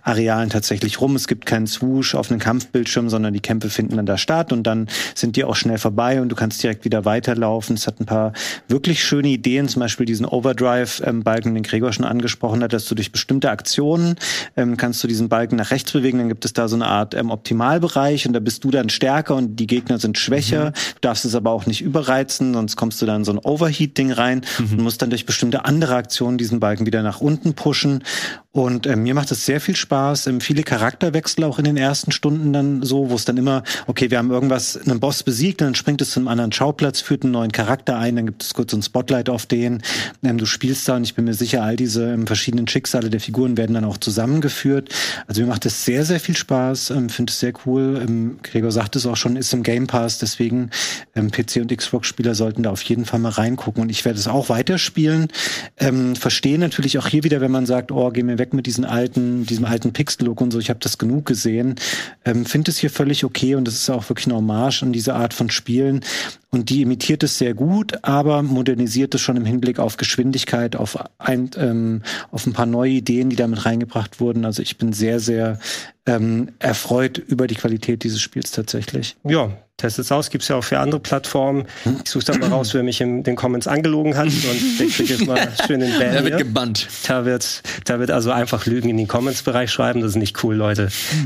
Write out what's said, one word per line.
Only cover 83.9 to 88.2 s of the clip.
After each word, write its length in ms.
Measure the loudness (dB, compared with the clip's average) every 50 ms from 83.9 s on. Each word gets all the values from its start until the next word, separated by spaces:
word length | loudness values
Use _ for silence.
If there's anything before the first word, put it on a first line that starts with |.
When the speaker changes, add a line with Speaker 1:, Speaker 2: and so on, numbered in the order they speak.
| 2 2 2 2 2
Speaker 3:
hat 80 | 2 2
und 60 | 2 2 0 0 0 0 0 0 0 2 2
ich 160 | 2 2 2
krieg 120 | 2 0 2
jetzt 160 | 2 2 2
mal 140 | 2 2 2
Speaker 2:
<laughs> 260 | 0 0 0 -2 0
Speaker 3:
schön 140 | 0 2 2
den 120 | 2 2 2
Ban 160 | 2 2 2 2
Speaker 2:
Da 0 | 2 2
wird 20 |
Speaker 3:
hier. 100 | 2 2 0 0
Speaker 2:
gebannt. 440 | 0 0 -2 0 0 -2 -2 -4 -6 -8 -6 -2
Speaker 3:
Da 160 | -2 0 0 2
wird, 400 | 0 0 0 -2 -4 -6 -6 -8 -10 -10 -6 -4
da 140 | -2 -2 0
wird 120 | 0 2
also 200 | 2 2